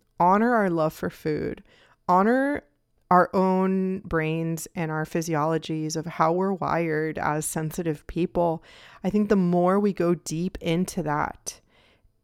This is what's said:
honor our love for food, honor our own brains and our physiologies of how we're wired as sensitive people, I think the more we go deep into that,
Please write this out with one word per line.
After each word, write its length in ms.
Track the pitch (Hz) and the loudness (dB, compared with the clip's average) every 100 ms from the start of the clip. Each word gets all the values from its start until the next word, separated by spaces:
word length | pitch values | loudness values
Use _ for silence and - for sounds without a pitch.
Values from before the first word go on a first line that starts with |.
| _ - | _ 0
honor 320 | 175 208 240 | 4 4 4
our 160 | 233 196 | 2 2
love 220 | 165 156 | 2 0
for 180 | - 175 | -2 -8
food, 540 | - 160 151 - - - _ _ _ - | -6 -4 -4 -4 -8 -14 _ _ _ 2
honor 520 | 180 214 262 277 294 - _ _ _ - | 4 4 2 0 -4 -8 _ _ _ 2
our 200 | 180 - | 4 4
own 640 | 185 190 185 190 190 185 190 | 2 2 2 2 0 -2 -4
brains 680 | 165 165 156 165 165 165 - 175 | -4 -2 -2 -2 -4 -6 -8 -6
and 160 | 160 | -4
our 140 | 156 156 | -4 -4
physiologies 920 | 170 165 151 156 160 156 156 156 160 | -4 -2 0 0 -2 -4 -6 -4 -6
of 100 | 160 | -6
how 280 | - 160 | 0 2
we're 200 | 175 190 | 2 0
wired 640 | 190 139 165 165 151 156 - | -2 -2 0 0 -2 -2 -2
as 280 | - 151 - | -2 -2 -4
sensitive 600 | 185 156 - 170 151 - | -4 -4 -4 -4 -4 -6
people, 560 | 165 147 175 170 160 - - - - | -4 -2 0 -2 -2 -10 -20 -20 -8
I 80 | 185 | -2
think 200 | 208 208 | 0 2
the 80 | 196 | 2
more 420 | 175 175 180 202 | 4 4 4 4
we 140 | 208 | 2
go 200 | - 175 | 2 0
deep 440 | 170 - 156 185 - | 0 -4 -6 -6 -4
into 420 | 175 165 185 190 | -2 -2 -2 -4
that, 580 | 151 151 - - - - _ _ _ _ _ _ | -4 -2 -4 -6 -14 -14 _ _ _ _ _ _